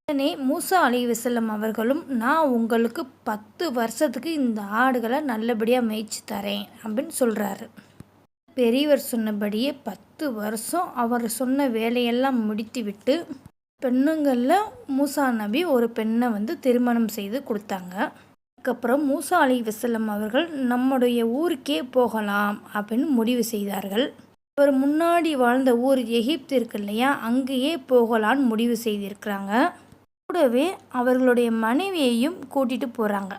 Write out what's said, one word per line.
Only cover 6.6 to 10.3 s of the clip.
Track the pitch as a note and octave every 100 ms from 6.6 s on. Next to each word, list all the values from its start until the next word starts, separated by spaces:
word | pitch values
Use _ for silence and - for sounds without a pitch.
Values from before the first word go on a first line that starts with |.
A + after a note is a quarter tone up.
| G3+ -
அப்படின்னு | A3+ G#3+ E4 -
சொல்றாரு. | B3 G#3+ G3 G3 A3 - - _ - _ _ _ _
பெரியவர் | - A#3 B3 D4 C4+
சொன்னபடியே | A3 A#3 G#3+ G#3 G#3 G#3+ C4+
பத்து | D4+ - F#3+ _ _ D4+